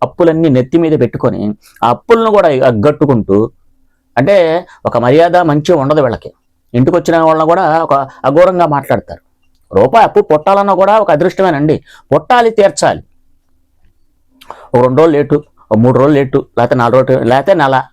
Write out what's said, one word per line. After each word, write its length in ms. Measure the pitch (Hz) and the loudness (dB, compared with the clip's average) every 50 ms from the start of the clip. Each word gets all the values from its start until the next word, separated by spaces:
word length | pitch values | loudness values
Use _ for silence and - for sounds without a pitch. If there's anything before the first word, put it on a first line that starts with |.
| - | -8
అప్పులన్నీ 420 | 135 - - 175 170 160 160 165 165 131 | -6 -4 -2 0 0 0 0 0 0 0
నెత్తి 220 | 127 123 135 - 170 170 | 0 -2 0 -2 -2 0
మీద 120 | 160 156 139 123 | 0 0 0 -2
పెట్టుకొని 380 | 113 - - - 123 101 95 98 104 104 - _ _ _ - - | -2 -4 -4 -4 -4 -4 -4 -6 -8 -8 -10 _ _ _ -4 -2
ఆ 40 | 113 123 | -2 -2
అప్పులను 360 | - _ - 233 226 226 220 208 | -2 _ -2 -2 0 0 0 0
కూడా 120 | 208 185 165 143 131 135 131 | 2 2 2 0 0 0 0
అగ్గట్టుకుంటూ, 680 | 120 107 98 151 147 151 156 139 135 113 95 - 98 101 110 117 - _ _ _ _ _ _ _ _ _ _ _ - 120 | 0 0 0 -2 0 0 0 0 0 -2 -2 -2 -2 -2 -2 -2 -6 _ _ _ _ _ _ _ _ _ _ _ -6 -4
అంటే 160 | 135 165 202 196 170 160 160 175 180 - - _ - 110 | 0 2 2 2 2 2 0 -4 -6 -8 -16 _ -8 -4
ఒక 100 | - 120 117 | -4 -2 0
మర్యాద 320 | 123 127 156 165 175 165 180 180 165 | 2 2 2 2 2 2 0 0 0
మంచి 220 | 143 151 147 - 180 156 131 | -2 -2 0 0 0 0 0
ఉండదు 200 | 139 151 156 143 | 0 0 0 0
వీళ్ళకి. 260 | 123 110 - - - - _ _ _ _ _ _ _ - 120 | -2 -2 -6 -10 -14 -20 _ _ _ _ _ _ _ -2 0
ఇంటికి 160 | 131 170 165 175 | 0 2 0 -2
వచ్చిన 240 | 165 170 165 165 160 160 | 0 0 0 0 2 2
వాళ్ళని 180 | 160 156 160 156 170 | 0 0 0 0 0
కూడా 120 | 185 190 156 151 165 165 | 0 0 0 0 -2 0
ఒక 80 | - 147 139 135 - - - - 127 | 0 -2 -2 -2 -4 -10 -6 -4 -2
అఘోరంగా 380 | 143 160 180 180 185 180 170 156 147 | 2 2 2 2 2 0 -2 0 -2
మాట్లాడతారు. 480 | 139 135 - 131 104 - - - - _ _ _ _ _ _ _ _ _ - - 160 | -4 -4 -4 -4 -4 -6 -8 -18 -20 _ _ _ _ _ _ _ _ _ -6 -2 0
రూపాయి 280 | 170 - - 233 208 160 | 0 2 4 2 2 2
అప్పు 140 | - 208 208 - 202 | 2 0 0 0 0
పుట్టాలన్నా 420 | 202 151 202 196 202 202 202 190 180 190 | -2 0 0 0 0 0 0 0 0 0
కూడా 140 | 202 208 220 208 | 2 2 0 0
ఒక 60 | - - | 0 0
అదృష్టమేనండి. 600 | 190 175 185 175 - 190 185 160 139 147 156 139 104 - _ - - _ - 131 | 0 0 -2 -2 -2 -2 -2 0 0 0 -2 -2 -2 -4 _ -20 -18 _ -4 -4
పుట్టాలి, 400 | 156 151 - 254 247 233 226 220 220 | -4 -2 -2 -2 0 0 -2 0 0
తీర్చాలి. 440 | 196 190 196 - - 147 101 - - _ _ _ _ _ _ _ _ _ _ _ _ _ _ _ _ _ _ _ _ _ _ _ _ _ _ _ - - - - - - - | 0 0 0 0 -2 -2 -2 -4 -10 _ _ _ _ _ _ _ _ _ _ _ _ _ _ _ _ _ _ _ _ _ _ _ _ _ _ _ -20 -20 -20 -20 -12 -4 -2
ఒక 100 | 123 123 | 0 0
రెండు 140 | 127 131 131 160 | 2 2 2 2
రోజులు 140 | 170 151 143 | 2 2 0
లేటు, 200 | 143 139 147 147 147 _ _ _ _ - | 0 0 -2 -4 -4 _ _ _ _ -4
ఒక 80 | 107 107 117 | -2 0 2
మూడు 120 | 123 131 123 131 | 2 2 2 2
రోజులు 140 | 147 151 139 | 2 2 0
లేటు, 200 | 139 135 135 139 - _ - - | 0 -2 -2 -4 -4 _ -4 -2
లేకపోతే 200 | 120 120 143 131 117 | -2 0 0 0 0
నాలుగు 180 | 117 113 131 | 0 2 0
రోజులు, 280 | 127 120 131 131 127 113 123 | 2 2 0 0 0 0 0
లేకపోతే 220 | 139 139 196 196 175 147 | 0 2 0 0 0 0
నెల, 140 | 135 135 127 127 - | 0 0 -2 -4 -6